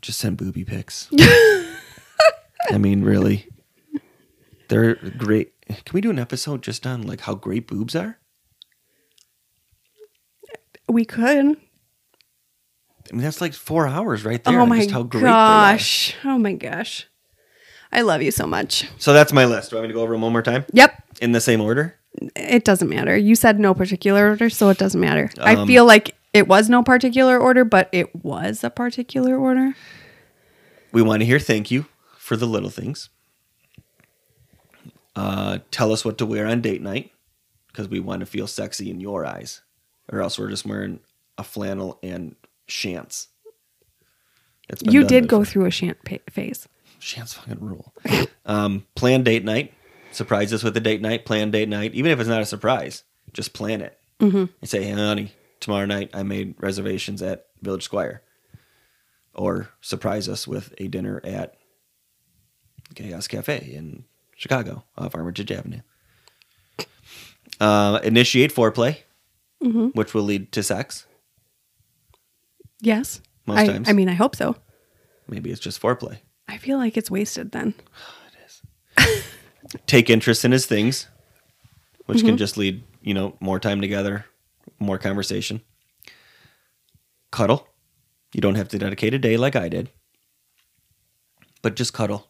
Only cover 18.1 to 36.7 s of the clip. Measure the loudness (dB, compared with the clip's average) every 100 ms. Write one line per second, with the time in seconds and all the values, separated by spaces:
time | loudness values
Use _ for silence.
18.1 | 2 0 -2 -4 -4 -4 -6 -6 -4 6
19.1 | 8 8 8 4 4 -4 -8 -6 -4 -2
20.1 | 0 0 0 0 -2 2 6 6 6 _
21.1 | -6 0 2 4 2 2 0 -2 -8 _
22.1 | -14 -12 -10 2 2 4 2 0 -2 0
23.1 | 2 4 6 6 4 4 2 0 -2 2
24.1 | 4 4 4 0 4 4 4 2 0 0
25.1 | 0 -2 0 4 4 8 8 10 10 6
26.1 | -16 _ 2 6 6 6 4 6 4 4
27.1 | 4 4 6 6 6 6 4 4 0 -2
28.1 | -6 -8 -6 -6 -6 -8 -6 -8 -6 -6
29.1 | -2 0 2 2 2 0 -2 -14 -20 -20
30.1 | _ _ _ _ _ _ _ _ 2 2
31.1 | 2 2 2 2 -2 0 -4 -4 _ _
32.1 | _ -6 -4 -2 -2 -4 -10 -10 -12 -16
33.1 | _ _ _ _ _ _ _ _ _ _
34.1 | _ _ _ _ _ _ _ -20 _ _
35.1 | -8 -6 -4 -6 -6 _ -2 0 0 -4
36.1 | -6 -4 -4 -2 -2 -2